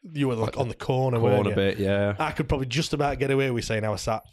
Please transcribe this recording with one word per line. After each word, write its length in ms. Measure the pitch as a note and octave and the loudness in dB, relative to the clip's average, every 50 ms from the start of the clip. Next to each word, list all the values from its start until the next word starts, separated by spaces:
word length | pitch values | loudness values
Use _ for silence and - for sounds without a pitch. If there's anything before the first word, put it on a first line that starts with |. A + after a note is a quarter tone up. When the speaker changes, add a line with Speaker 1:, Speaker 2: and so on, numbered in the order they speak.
| - G3 | -18 -10
Speaker 1:
you 160 | D#3 D3 C#3+ C3 | -4 -2 0 0
were, 80 | A#2+ | 0
like, 220 | A2 A2 - - - | 0 -2 -2 -2 -4
Speaker 2:
Like 20 | |
Speaker 1:
on 80 | C3+ A#2+ | -4 -4
the 80 | - | -4
corner, 420 | - - - C3+ B2+ C3 C3 B2 A#2 | -8 -4 -2 0 0 2 2 2 2
Speaker 2:
corner 160 | A2+ A#2+ B2+ - | 4 4 4 4
Speaker 1:
weren't 120 | G2+ G2 | 2 2
you? 60 | G2 | 2
Speaker 2:
bit, 220 | G2 G2 G2 F#2+ - | 2 2 2 2 2
yeah. 360 | G2+ G2 G2+ G2+ G2+ G2+ G2+ G2+ | 2 2 2 2 2 0 0 0
Speaker 1:
I 120 | - D3+ | -2 -4
could 180 | - - D#3 - | -2 -4 -2 -2
probably 180 | D#3+ C#3 C3+ B2+ | 0 -2 -2 -2
just 260 | A#2 D3 D#3+ - - | -2 -2 -2 -2 -2
about 260 | C#3+ D3 C#3+ C#3 B2+ | -2 0 0 0 0
get 120 | C#3+ C3+ | 0 0
away 180 | C#3 C3+ C3+ C3+ | 2 2 2 2
with 120 | B2 A#2 - | 0 -2 -2
saying 220 | - A2+ A2 G#2 | -2 -2 -2 0
I 40 | A2 | -2
was 120 | G#2 G2 | -2 -2
sat 220 | - - A2 G#2+ - - | -2 -2 -4 -4 -4 -10